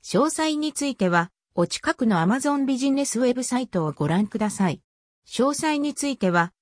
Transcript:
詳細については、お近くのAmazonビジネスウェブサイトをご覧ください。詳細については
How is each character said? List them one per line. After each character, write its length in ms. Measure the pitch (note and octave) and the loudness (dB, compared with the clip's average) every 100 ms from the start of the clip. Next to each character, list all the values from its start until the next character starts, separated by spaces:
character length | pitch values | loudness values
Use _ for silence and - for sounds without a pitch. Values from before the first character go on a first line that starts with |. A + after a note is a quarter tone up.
詳 260 | - F3+ D4 | -2 0 0
細 280 | - D#4 D4+ | 0 -2 -2
に 160 | D4+ | -4
つ 120 | - C#4+ | -4 -4
い 120 | B3 | 0
て 100 | F#3 | 2
は、 240 | E3+ E3+ _ _ - | 2 0 _ _ -2
お 120 | E3+ | -2
近 280 | - - D#4+ | -2 -4 0
く 100 | A3+ | 2
の 120 | F#3 | 2
Amazon 480 | E3 B3+ C#4+ C#4+ C4+ | 2 2 0 0 0
ビ 120 | C4 | 0
ジ 140 | C#4 | 0
ネ 140 | C4+ C#4 | 0 0
ス 160 | A3 | 0
ウ 20 | |
ェ 100 | B3 | 0
ブ 120 | B3 B3 | 0 -2
サ 140 | B3 | -4
イ 100 | B3+ | -2
ト 160 | F#3 D#3 | -2 -2
を 80 | |
ご 160 | D3 D3 | -2 0
覧 180 | E3+ G#3 | 2 0
く 120 | A3 | -2
だ 100 | G#3+ | -4
さ 220 | - F#3+ | 0 -2
い。 100 | D#3 _ _ _ _ _ | -2 _ _ _ _ _
詳 280 | - C4 | 0 0
細 260 | C#4+ D#4+ D4+ | 2 -2 0
に 140 | D4 | -2
つ 120 | C#4 C#4+ | -2 -4
い 120 | C4 | 0
て 120 | F#3 | 2
は 220 | F3 E3+ _ | 2 0 _